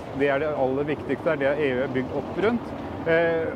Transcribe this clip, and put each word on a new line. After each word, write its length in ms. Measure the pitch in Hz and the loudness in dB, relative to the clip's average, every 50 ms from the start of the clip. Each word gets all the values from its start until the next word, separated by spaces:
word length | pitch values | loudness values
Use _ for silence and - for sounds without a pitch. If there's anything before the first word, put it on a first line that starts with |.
| - - - 135 | 0 -4 -2 0
Det 100 | 135 143 | 2 2
er 120 | 139 139 | 2 2
det 140 | 151 151 151 | 0 0 0
aller 300 | 135 135 127 131 139 147 | 0 0 0 2 0 0
viktigste, 540 | 147 147 - - 123 139 127 - 170 160 151 | -2 -2 -4 -2 -2 -4 0 0 0 0 2
det 100 | 139 135 | 2 2
er 80 | 147 | 2
det 20 | 143 | 2
E 140 | 156 139 127 | 2 2 2
U 100 | 123 135 | 0 0
er 40 | 139 | 0
bygd 260 | 127 131 127 127 135 | 0 -2 -2 -2 -4
opp 220 | 143 131 - - | -6 -6 -4 -2
rundt. 320 | 175 175 220 240 226 - - - - - - - - - 165 | 0 2 2 2 0 -2 -6 -8 -8 -8 -8 -8 -4 0 2
Eh, 400 | 165 165 170 165 165 165 160 156 151 | 4 4 4 4 2 0 0 -2 -4